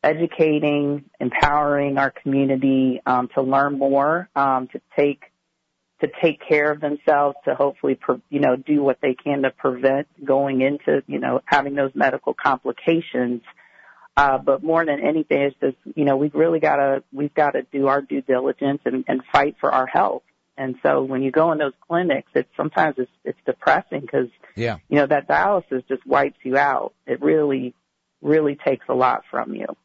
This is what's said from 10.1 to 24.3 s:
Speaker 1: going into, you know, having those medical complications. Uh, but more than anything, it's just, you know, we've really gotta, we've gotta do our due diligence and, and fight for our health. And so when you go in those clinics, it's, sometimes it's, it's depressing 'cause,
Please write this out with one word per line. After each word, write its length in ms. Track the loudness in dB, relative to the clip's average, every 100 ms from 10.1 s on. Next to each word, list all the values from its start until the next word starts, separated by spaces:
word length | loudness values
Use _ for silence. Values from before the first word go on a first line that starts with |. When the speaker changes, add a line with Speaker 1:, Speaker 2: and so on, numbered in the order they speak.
| _
Speaker 1:
going 360 | -2 0 0 0
into, 400 | 0 0 0 -2 -2
you 120 | -6
know, 220 | -2 -2
having 300 | 0 0 0
those 180 | -2 -4
medical 380 | 0 0 0 -6
complications. 1080 | -2 0 -2 -4 -6 -2 -2 -2 -4 -2 -4 -10 -20 -20 _ -20 -20 -6 2
Uh, 220 | 2 2
but 240 | 0 0
more 220 | 2 0
than 160 | 2 0
anything, 400 | 0 -2 0 0
it's 140 | 0 0
just, 160 | -4 -4 -12 -2
you 80 |
know, 120 | 0 2
we've 180 | 0
really 260 | 2 2 2
gotta, 420 | 2 2 2 0 -4
we've 220 | -6 -4
gotta 280 | 0 0 0 -4
do 140 | 0 2
our 120 | 2
due 200 | -2 -6
diligence 580 | 0 0 0 -2 -2 -2 -2
and, 180 | -4 -4
and 140 | -6 0
fight 240 | 0 0 -2
for 120 | 0
our 140 | 0 0
health. 360 | 0 0 -2 _ _ _ -10
And 200 | -8 -2
so 200 | 0 0
when 200 | 0 -2
you 80 | 0
go 220 | 2 2
in 60 | 2
those 140 | -2 -6 _
clinics, 420 | -2 0 -2 -2
it's, 140 | -4 -4 -6
sometimes 400 | -4 0 0 0
it's, 120 | -8 _
it's 140 | -10 -8 -6
depressing 600 | -4 2 0 0 -10 -4
'cause, 220 | -4 -4